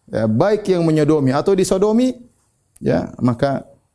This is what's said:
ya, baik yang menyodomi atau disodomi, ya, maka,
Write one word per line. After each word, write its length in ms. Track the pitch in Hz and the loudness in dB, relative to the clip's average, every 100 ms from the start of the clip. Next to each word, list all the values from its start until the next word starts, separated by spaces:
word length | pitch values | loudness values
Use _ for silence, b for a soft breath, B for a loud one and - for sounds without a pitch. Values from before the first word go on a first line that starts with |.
| - | -10
ya, 220 | - 110 | -4 0
baik 400 | 110 190 208 208 | 2 2 0 0
yang 160 | 180 | 0
menyodomi 500 | 165 156 147 156 131 | 2 0 2 2 2
atau 220 | 143 175 190 | 0 0 0
disodomi, 560 | 180 190 214 226 254 254 - _ _ _ _ _ | 0 0 2 2 0 -4 -16 _ _ _ _ _
ya, 260 | - - - - | -2 -2 -4 -4
maka, 480 | 123 117 143 - - _ _ | -2 0 -2 -4 -10 _ _